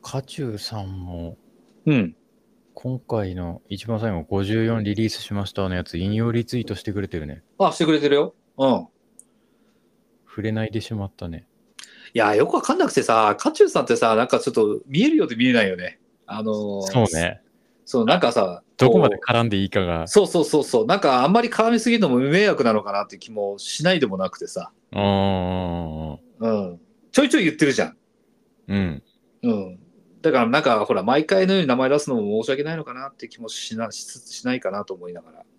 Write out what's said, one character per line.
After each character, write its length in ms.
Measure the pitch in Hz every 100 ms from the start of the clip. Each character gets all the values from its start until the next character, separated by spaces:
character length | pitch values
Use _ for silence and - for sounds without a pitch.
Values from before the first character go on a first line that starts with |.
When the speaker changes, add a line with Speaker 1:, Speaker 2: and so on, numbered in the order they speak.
Speaker 1:
カ 220 | - 135
チ 200 | - -
ュ 120 | 131
ー 40 | 104
さ 240 | - 110
ん 220 | 98 95
も、 340 | 87 87 85 - _ _ _ _ -
Speaker 2:
う 80 |
ん。 220 | 139 90 - _ _ _ _ _
Speaker 1:
今 260 | - 127 127
回 340 | - 117 95
の 280 | 90 87 - _
一 180 | 101 113
番 140 | 110
最 120 | 113
後、 100 | 90
五 220 | 78 98
十 200 | 98 113
四 200 | 113 113
リ 100 | 104
リ 120 | 104 110
ー 20 |
ス 120 | -
し 120 | -
ま 100 | 101 95
し 60 |
た 160 | - 95
の 60 |
や 80 | 90
つ、 160 | 87 85
引 160 | 95
用 160 | 107 117
リ 140 | 117
ツ 120 | 117 127
イ 40 |
ー 40 |
ト 100 | 113
し 80 | 101
て 100 | -
く 80 | 101
れ 80 | 95
て 100 | 87
る 80 | 73
ね。 160 | 73 _ _
Speaker 2:
あ、 140 | 185
し 60 | -
て 60 |
く 80 | 160
れ 80 | 156
て 80 | 147
る 60 |
よ。 200 | 143 160 _ _ -
う 80 | 135
ん。 220 | 107 82 _ _ _ _ _ _ _ _ _ _ _ _ _ _
Speaker 1:
触 160 | -
れ 100 | 107
な 140 | 110 110
い 40 |
で 100 | 107
し 140 | -
ま 120 | 113 98
っ 60 |
た 140 | - 87
ね。 180 | 82 _ _ _ - - - -
Speaker 2:
い 40 | 113
や、 160 | 107
よ 120 | 104 143
く 80 |
わ 80 | 320
か 120 | -
ん 40 | 339
な 80 | 320
く 60 |
て 100 | -
さ、 340 | 113 113 107 101
カ 140 | -
チ 120 | 320
ュ 20 | 392
ー 20 |
さ 120 | 170
ん 40 |
っ 20 | 123
て 100 | 117
さ、 180 | 117
な 100 | 110
ん 40 | 123
か 100 | 120
ち 80 | 131
ょ 40 |
っ 20 |
と 280 | 120 107 104 -
見 160 | 139
え 80 | 277
る 60 | 320
よ 80 |
う 40 | 175
で 80 | 117
見 120 | 127
え 40 |
な 120 | 120
い 40 | 101
よ 80 | 90
ね。 240 | 90 - _ _ -
あ 160 | 104
の 100 | 110
ー、 300 | 107 104 101
Speaker 1:
そ 180 | 95 127
う 40 | 113
ね。 280 | 80 87 - _ _ _ _
Speaker 2:
そ 180 | - 127
う、 20 | 113
な 120 | 180
ん 20 |
か 120 | -
さ、 300 | 117 95 82 _ -
Speaker 1:
ど 140 | 127
こ 80 | -
ま 100 | 143
で 100 | 98
絡 240 | - 117
ん 60 | 117
で 100 | 101
い 80 | 98
い 40 |
か 100 | 104
が。 140 | 90 85
Speaker 2:
こ 60 |
う、 40 | 82
そ 140 | 208
う 40 | 190
そ 140 | 180
う 40 |
そ 160 | 147 151
う 40 |
そ 180 | 131 117
う。 40 | 113
な 100 | 196
ん 40 |
か 240 | 160 127
あ 20 | 135
ん 60 |
ま 100 | 214
り 60 | 233
絡 240 | - 226
み 80 | 233
す 100 | 240
ぎ 60 | 233
る 60 |
の 60 | 175
も 100 | 123
迷 300 | 135 170 208
惑 160 | 156
な 80 | 120
の 100 | 107
か 100 | 101
な 100 | 101
っ 40 | 104
て 100 | 98
気 120 | -
も 280 | 107 101 101
し 260 | - -
な 80 | 160
い 80 | 185
で 60 | 120
も 100 | 95
な 140 | 95
く 80 | -
て 80 | -
さ。 260 | - - _ _
Speaker 1:
う 40 | 101
ん 40 |
う 40 |
ん 20 | 101
う 1400 | 98 98 95 90 92 90 85 82 78 78 73 _ _ 113
ん 20 |
う 0 |
ん。 220 | 110 95
Speaker 2:
う 20 |
ん。 60 | 87 _ _ _
ち 80 | -
ょ 60 |
い 40 | 277
ち 80 | 311
ょ 40 |
い 40 |
言 80 | 185
っ 40 | -
て 100 | -
る 60 |
じ 100 | -
ゃ 40 | 87
ん。 100 | - _ _ _ _ _ _ -
Speaker 1:
う 60 |
ん。 280 | 98 92 69 _ _ _ _
Speaker 2:
う 100 | 120
ん。 260 | 107 90 90 _ _ _ _
だ 80 | 160
か 140 | 131
ら 20 | 117
な 140 | 139
ん 20 |
か、 220 | 151 110
ほ 100 | 104
ら、 80 | 107
毎 240 | 95 139 156
回 220 | 196 185
の 60 |
よ 40 | 190
う 40 |
に 60 | 147
名 60 |
前 140 | 123 131
出 100 | 147
す 100 | 147
の 140 | 123
も 180 | 104 107
申 40 | 113
し 40 |
訳 120 | 135
な 100 | 147
い 40 | 160
の 80 |
か 100 | 135
な 140 | 123 135
っ 60 |
て 140 | _ 120
気 120 | -
も 80 | 113
し 280 | - - 113
な、 140 | 113
し、 140 | -
し 420 | - - - - 123
な 80 |
い 60 | 127
か 100 | 98
な 140 | 98
と 100 | 104
思 140 | 92 90
い 40 |
な 80 | 87
が 120 | 82
ら。 120 | - -